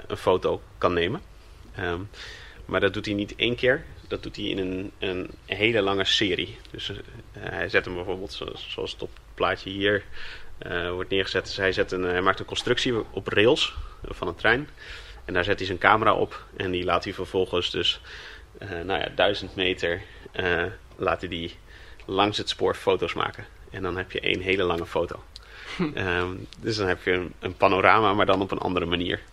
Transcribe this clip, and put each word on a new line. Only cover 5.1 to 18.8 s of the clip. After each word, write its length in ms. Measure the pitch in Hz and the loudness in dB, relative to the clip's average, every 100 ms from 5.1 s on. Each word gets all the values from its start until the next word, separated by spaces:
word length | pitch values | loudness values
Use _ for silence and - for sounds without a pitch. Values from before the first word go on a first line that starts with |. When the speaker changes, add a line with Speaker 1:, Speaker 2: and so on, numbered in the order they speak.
| 90 - - - | -4 -6 -12 -8
Speaker 1:
hele 340 | 98 110 113 | 2 4 4
lange 220 | 98 98 | 2 2
serie. 540 | 95 - 101 87 92 - - | 2 2 2 0 -2 -8 -14
Dus, 180 | 117 - | -10 -10
eh, 60 | 101 - 113 - 101 | -10 -12 -16 -16 -12
hij 300 | 98 87 90 | -8 -4 2
zet 160 | 104 | 2
hem 100 | 92 | 2
bijvoorbeeld, 380 | 87 92 92 98 | -4 -4 -6 -6
zo-, 200 | - - | -8 -8
zoals 380 | - - - - | -8 -10 -6 -6
het 100 | - | -6
op 80 | - | -10
het 80 | - - | -10 -18
plaatje 360 | - 90 95 95 | 0 0 0 -4
hier, 320 | 98 101 101 - - - - - - | 0 2 2 0 -8 -8 -10 -12 -10
eh, 320 | - 87 87 | -4 -2 -2
wordt 200 | 90 92 | -4 0
neergezet. 340 | 98 92 95 - | 0 2 0 -2
Dus 100 | - | 0
hij 160 | 95 | 2
zet 200 | 92 95 | 2 0
een, 100 | 92 | 0
hij 180 | 90 90 | 0 4
maakt 180 | 95 95 | 2 2
een 40 | 101 | -4
constructie 480 | - - 123 139 113 - | -4 0 2 2 0 -2
op 160 | 101 - | -6 0
rails 460 | - 110 151 - - - - - | 6 6 6 2 -4 -10 -12 -12
van 200 | - 90 | -6 -6
een 60 | |
trein. 340 | 85 107 123 151 - - - - - | 0 2 2 0 -12 -16 -14 -14 -12
En 100 | - | -2
daar 100 | 90 | 0
zet 120 | 95 95 | 2 0
hij 80 | 95 | -2
zijn 120 | 90 | 4
camera 360 | 98 107 107 | 6 8 6
op. 300 | 92 101 - - - | 4 2 -4 -14 -6
En 140 | 98 | -2
die 140 | 90 | 0
laat 200 | 90 87 | 2 0
hij 80 | 101 | 0
vervolgens 580 | 92 87 95 92 90 - | -6 -2 0 2 0 0
dus, 300 | - 85 - - - - - - - | 0 0 -2 -10 -16 -16 -16 -18 -14
eh, 100 | 101 | -10
nou 320 | 85 | -8